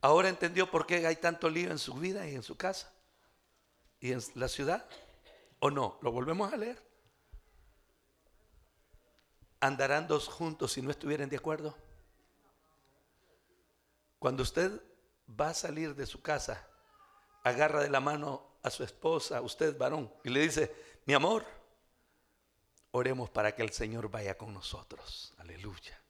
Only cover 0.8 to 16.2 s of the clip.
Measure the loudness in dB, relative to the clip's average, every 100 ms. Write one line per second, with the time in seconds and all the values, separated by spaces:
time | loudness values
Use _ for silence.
0.8 | 2 2 2 2 0 2 0 2 0 -2
1.8 | -4 -4 -4 -4 -6 -8 -10 -6 -4 -4
2.8 | -10 _ _ _ _ _ _ _ _ _
3.8 | _ _ -4 -4 -4 -6 -4 -2 -2 -2
4.8 | -4 -20 -20 -20 -20 -20 -20 _ 0 2
5.8 | -2 0 -2 -2 -2 0 -2 -2 -4 -8
6.8 | -16 _ _ _ _ -20 _ _ -20 _
7.8 | _ _ _ _ _ _ _ _ _ _
8.8 | _ -20 _ _ _ _ _ _ 0 2
9.8 | 2 2 2 0 0 -6 -6 -2 -4 -2
10.8 | -4 -4 -2 -2 -2 -4 -4 -4 -6 -10
11.8 | -20 -20 -20 _ _ _ _ _ _ _
12.8 | _ _ _ _ _ _ _ _ _ _
13.8 | _ _ _ _ 0 2 0 2 0 -2
14.8 | -14 _ _ _ _ -2 -2 -2 -4 -4
15.8 | -6 -6 -8 -8